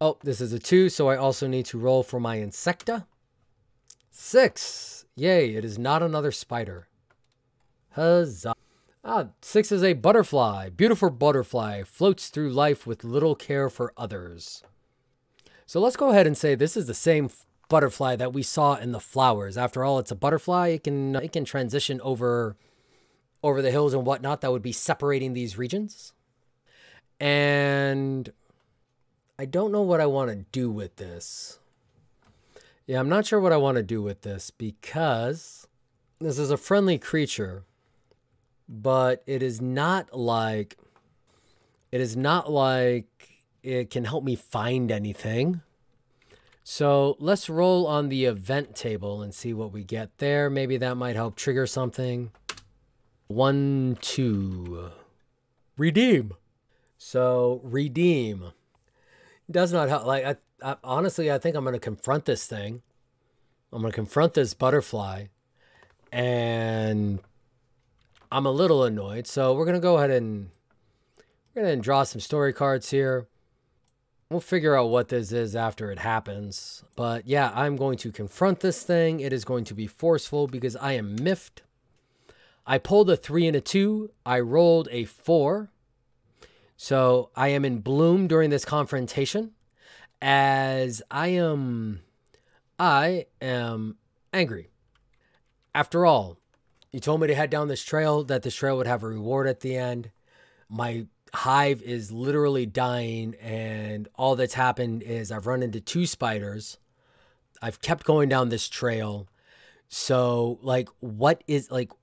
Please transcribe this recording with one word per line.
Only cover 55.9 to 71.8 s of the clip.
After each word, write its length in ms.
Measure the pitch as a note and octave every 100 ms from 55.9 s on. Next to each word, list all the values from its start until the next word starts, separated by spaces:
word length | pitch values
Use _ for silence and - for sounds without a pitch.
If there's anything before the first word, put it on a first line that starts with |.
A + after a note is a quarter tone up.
| E3 B3+ E3 G#2+ F#2 _ _ _ _ _ _
So 600 | - B2+ B2+ B2 B2 B2+
redeem 880 | B2 C3 D3 C3 F3 D3+ A2 G2 F2 - _ _ _ _ _ _ _ _ -
does 220 | F3 F3+
not 160 | F3 C#3
help. 160 | C#3+
Like, 200 | A#2+ C3+
I, 120 | C3+ C#3+ _ _
I, 140 | C3+ C#3
honestly, 480 | B2+ C3+ F#3 - D3+
I 60 | C#3
think 180 | E3+ D3+
I'm 80 |
gonna 140 | C3 B2
confront 480 | A#2 G#2 - D3 -
this 200 | A2+ -
thing. 360 | G#2+ G#2 A#2+ _ _ _ _ _ _ _ _ _
I'm 80 | A#2
gonna 120 | A2
confront 420 | A2+ G#2+ C#3+ E3
this 180 | D#3 A#2+
butterfly, 760 | - C3 D3 - A2 G2 F#2+ G2+ _ _ _ _ _ _ _ -
and 1080 | B2 B2 B2 A#2 A#2 A2+ A2 A2 G#2+ G#2 G2 - _ _ _ _ _ _ _ _ _ -
I'm 120 | C3+
a 60 | C#3
little 340 | C#3 F3+ C#3+
annoyed. 420 | B2 G#2+ G2 A2+ A#2+
So 280 | C#3 C3
we're 100 | C3
gonna 160 | E3 F3+
go 180 | F3+ E3
ahead 120 | C#3
and, 400 | B2+ A2+ G#2 F#2+ _ _ _ _ _ _ _ _ _ _
we're 80 | A#3+
gonna 140 | G3+
draw 260 | C3+